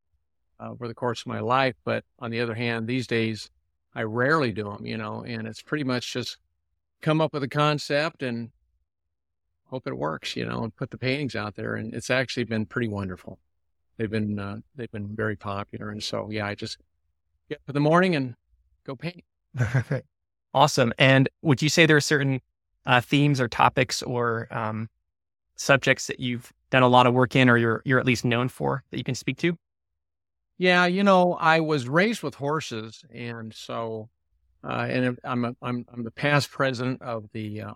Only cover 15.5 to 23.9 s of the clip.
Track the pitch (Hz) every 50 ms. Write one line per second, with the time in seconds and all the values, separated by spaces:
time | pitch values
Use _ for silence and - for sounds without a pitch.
15.5 | 98 101 101 - - 110 107 107 104 107 - - - 107 104 104 107 107 104 101
16.5 | 104 - 113 110 - - _ _ _ _ _ _ _ _ _ _ _ _ _ -
17.5 | 147 - _ - 131 143 147 151 165 175 185 190 170 143 131 123 120 _ _ _
18.5 | _ _ _ _ _ _ _ - 135 117 147 170 180 170 - _ _ _ _ _
19.5 | - 123 120 104 123 127 - - 143 127 - _ _ _ _ _ _ _ _ _
20.5 | - 131 147 147 - 147 123 117 - - 135 131 135 135 135 - - _ - 160
21.5 | 135 - 156 147 - 175 160 156 156 143 - - 156 139 139 135 131 127 - _
22.5 | _ _ _ _ _ _ - 135 127 123 - - 151 139 143 147 143 127 123 113
23.5 | - - 127 123 - 135 127 -